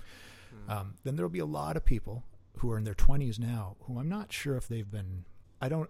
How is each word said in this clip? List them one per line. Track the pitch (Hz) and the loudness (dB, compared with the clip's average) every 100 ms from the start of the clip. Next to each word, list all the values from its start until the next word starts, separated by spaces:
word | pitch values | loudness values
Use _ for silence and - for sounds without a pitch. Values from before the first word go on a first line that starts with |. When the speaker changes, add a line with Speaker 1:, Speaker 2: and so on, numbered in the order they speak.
| - - - - - 110 104 | -16 -18 -20 -20 -20 -16 -10
Speaker 1:
Hmm. | |
Speaker 2:
Um, | 104 98 - | -8 -8 -10
then | 131 147 | -6 -4
there'll | 175 | -4
be | 175 | -4
a | 156 | -6
lot | 151 147 160 | -4 -4 2
of | |
people | - 113 107 117 - - - - | 4 4 2 -10 -12 -16 -14 -4
who | 120 | -2
are | 110 | -2
in | |
their | 107 | -2
twenties | 95 - 139 131 107 | 10 10 10 4 -2
now, | 117 117 98 101 | -4 -4 -6 -10
who | - 120 | -10 -6
I'm | 147 | -4
not | 202 208 | -6 -6
sure | - 143 127 | -6 -4 -4
if | - | -4
they've | 113 101 | -6 -6
been, | 104 95 92 87 - - - | -6 -6 -8 -12 -16 -20 -8
I | 131 | -4
don't, | 160 156 | -4 -4